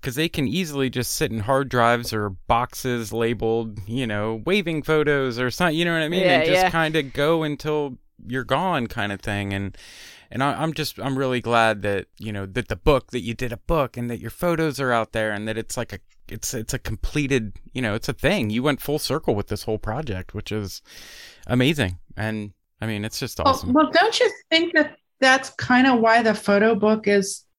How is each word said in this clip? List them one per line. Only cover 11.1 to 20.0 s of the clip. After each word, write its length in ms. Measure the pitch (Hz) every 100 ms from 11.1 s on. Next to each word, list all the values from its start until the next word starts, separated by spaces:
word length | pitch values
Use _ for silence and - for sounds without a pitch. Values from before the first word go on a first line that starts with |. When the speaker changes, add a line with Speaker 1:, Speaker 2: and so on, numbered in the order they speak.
| 131
Speaker 1:
really 220 | 135 123
glad 400 | 113 117 113 107
that, 240 | 104 98 - _
you 140 | 107
know, 140 | 104 98
that 220 | 95 -
the 80 | 98
book, 340 | - 139 -
that 100 | 123
you 140 | 117
did 180 | 113 123
a 40 | 113
book 380 | - 165 131 -
and 100 | 120
that 100 | 117
your 100 | 113
photos 480 | - 175 165 160 127
are 120 | 135
out 200 | 117 110
there 200 | 113 110
and 140 | 104 107
that 100 | 110
it's 180 | 107 -
like 160 | 117
a, 60 | - _ _ -
it's, 260 | 107 -
it's 180 | 123 110
a 60 | -
completed, 760 | - 107 - 151 139 139 107 - -
you 80 | 123
know, 120 | 120
it's 140 | 104 -
a 40 |
thing. 340 | 98 135 202 110
You 140 | 110
went 180 | 139 139
full 180 | - 151
circle 360 | - 147 -
with 140 | 104 98
this 160 | 101
whole 140 | - 110
project, 540 | - 107